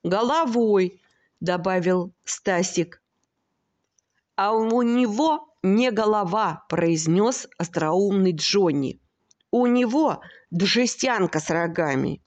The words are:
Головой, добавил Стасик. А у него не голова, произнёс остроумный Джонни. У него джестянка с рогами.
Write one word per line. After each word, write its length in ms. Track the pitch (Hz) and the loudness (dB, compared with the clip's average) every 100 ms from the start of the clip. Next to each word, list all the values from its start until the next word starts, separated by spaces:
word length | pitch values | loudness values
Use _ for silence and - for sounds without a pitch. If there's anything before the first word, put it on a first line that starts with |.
Головой, 960 | 170 196 240 311 311 233 226 196 185 185 _ _ _ _ | -2 -2 0 0 0 0 2 2 0 -4 _ _ _ _
добавил 720 | 165 180 185 185 175 185 175 _ - | -4 -2 -2 0 0 0 -2 _ -12
Стасик. 760 | - - 180 185 - 170 - _ _ _ _ _ _ _ _ _ _ _ _ _ - | -8 -2 -2 0 -4 -6 -8 _ _ _ _ _ _ _ _ _ _ _ _ _ -4
А 160 | 196 | 0
у 300 | 220 220 233 | 0 0 0
него 680 | 233 240 240 208 320 311 - _ | 2 2 0 0 0 0 -6 _
не 280 | 190 208 254 | 0 2 2
голова, 760 | 208 214 214 185 208 196 160 _ | 2 0 0 0 -2 -2 -4 _
произнёс 800 | 165 170 160 160 175 220 254 - - | 0 0 0 2 2 2 -2 -10 -10
остроумный 760 | 170 170 156 175 202 196 190 | -6 -4 0 0 2 2 2
Джонни. 680 | 160 - 202 180 143 131 - _ _ _ _ _ 240 | 0 -2 2 2 0 -4 -10 _ _ _ _ _ 0
У 120 | 247 | 2
него 560 | 247 247 269 302 165 - - _ | 2 2 0 0 -2 -10 -20 _
джестянка 880 | 175 196 233 247 - 262 226 180 156 | -2 0 2 0 -2 -2 0 0 -2
с 120 | - | -2
рогами. 720 | 165 170 170 156 135 139 - | -2 -2 -2 -2 0 -2 -6